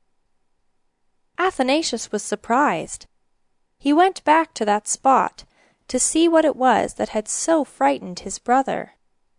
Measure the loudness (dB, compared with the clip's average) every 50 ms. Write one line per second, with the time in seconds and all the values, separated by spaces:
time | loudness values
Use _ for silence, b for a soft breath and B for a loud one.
0 | _ _ _ _ _ _ _ _ _ _ _ _ _ _ _ _ _ _ _ _
1 | _ _ _ _ _ _ _ -4 -4 -2 0 0 0 0 0 0 0 -4 -6 -6
2 | -8 -8 -8 -8 -6 -6 -8 -8 -4 -2 0 0 2 0 -2 -4 -6 -10 -14 -18
3 | -18 _ _ _ _ _ _ _ _ _ _ _ _ _ _ _ -2 2 4 4
4 | 4 4 2 -2 0 2 2 2 2 -2 _ -4 -2 0 0 -2 -2 -6 -8 -2
5 | 2 4 4 4 2 0 -4 -12 -20 _ _ _ _ _ _ _ _ -6 -4 -2
6 | -2 0 2 2 2 4 4 4 2 2 0 2 2 2 4 2 0 -2 -4 -6
7 | -6 -4 -4 -6 -6 -6 -8 -6 -2 0 0 0 0 -2 -4 -2 0 0 0 -2
8 | -6 -12 -12 -12 -12 -12 -12 -10 -2 0 0 0 0 -2 -4 -6 -8 -12 _ _
9 | _ _ _ _ _ _ _